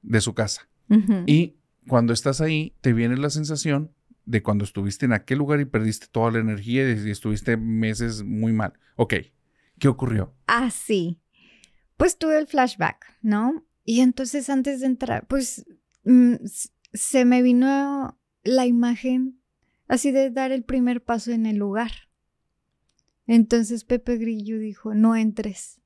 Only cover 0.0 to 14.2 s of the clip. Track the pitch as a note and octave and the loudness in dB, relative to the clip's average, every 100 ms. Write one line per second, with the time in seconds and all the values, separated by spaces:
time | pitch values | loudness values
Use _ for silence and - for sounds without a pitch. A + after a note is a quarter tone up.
0 | - A2 A2 G#2 G#2 - _ _ _ G#3+ | 0 0 0 -2 -4 -6 _ _ _ 2
1 | G3 G3 E3+ D3+ E3+ _ _ _ - B2+ | 4 0 4 4 2 _ _ _ 0 2
2 | A#2 A#2 C#3+ C3+ D#3 D#3 D#3 _ C3 A2+ | 2 0 -2 -2 -2 -2 -4 _ 0 2
3 | A#2 B2+ C#3+ D3+ D3+ D3+ E3 C#3+ D#3 _ | 0 0 -2 -4 -6 -4 -2 -2 -4 _
4 | _ _ - A#2 G#2 G#2 G2+ - G2 - | _ _ -4 -2 0 -2 -2 -4 -6 -2
5 | B2 G#2+ - C3+ C#3+ D3 C3+ A2+ A2 G#2+ | -2 -2 -2 -4 0 0 0 -2 -2 -4
6 | - A2+ A#2 A2+ A2 G#2 G#2 B2 C3+ A2 | -6 -2 0 0 -2 -4 -2 0 0 -2
7 | G#2 G#2 A2 G#2 - A2+ A2+ A2 A2 G#2+ | -4 -6 -4 -4 -2 -2 -2 -2 -2 -2
8 | A#2 G#2+ G2+ G#2+ A2 A2 G2+ _ _ - | -4 -6 -6 -2 0 0 -2 _ _ -2
9 | A2+ F#2 - _ _ _ _ _ C#3 C3 | 0 0 -6 _ _ _ _ _ 0 2
10 | B2+ A2 F2+ _ - A#3 B3+ - - G#3 | -2 -2 -4 _ -2 0 0 -4 -2 -2
11 | E3+ E3+ _ _ _ _ _ _ _ _ | -2 -8 _ _ _ _ _ _ _ _
12 | F4 - D#4 D#4 D4+ D4 B3+ - - - | 0 0 0 0 0 0 0 0 -4 -4
13 | - _ A3 G#3 A#3 D#4+ _ _ - A3+ | -20 _ -2 0 0 -4 _ _ -2 2
14 | B3+ B3 | 2 2